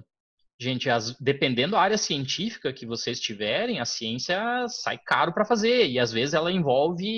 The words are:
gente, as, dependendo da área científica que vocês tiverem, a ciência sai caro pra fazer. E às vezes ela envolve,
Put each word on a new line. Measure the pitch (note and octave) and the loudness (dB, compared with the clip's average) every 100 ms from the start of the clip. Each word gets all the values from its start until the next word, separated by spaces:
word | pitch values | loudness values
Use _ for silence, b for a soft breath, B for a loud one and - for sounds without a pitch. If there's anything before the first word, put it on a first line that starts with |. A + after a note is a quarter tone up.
| - _ _ _ _ - | -12 _ _ _ _ -8
gente, | B2 B2+ C3+ | -4 -2 0
as, | A#2 A2 B2+ | 0 0 -4
dependendo | C3 C#3 C#3 B2 C#3+ | 0 2 2 2 2
da | G#3 | 4
área | F#3+ G#3+ | 4 2
científica | - D3 C3 - A3 - C#3 | -2 -4 -4 -4 -4 -4 -6
que | C3 | -6
vocês | A#2 A#2 B2 B2 | -8 -6 -6 -4
tiverem, | - G#2 G#2+ D3 B3 E3+ | -6 -4 -2 -2 -2 -2
a | A#2 | -4
ciência | - A2+ B2 D#3+ F#3 A#3 B3 A#3+ | -4 -6 -4 -2 -2 -2 -2 -4
sai | - - A#2+ | -4 -6 -6
caro | - C3 D#3+ | 0 2 2
pra | G#3+ G#3 | 2 2
fazer. | A3+ A3+ B3 E3 | 2 4 4 4
E | B2 | 4
às | A#2+ | 2
vezes | A2+ C#3+ | 2 2
ela | D#3 E3+ | 2 2
envolve, | F#3 C#3+ B2+ D#3+ F3 G3+ | 2 4 4 2 0 -4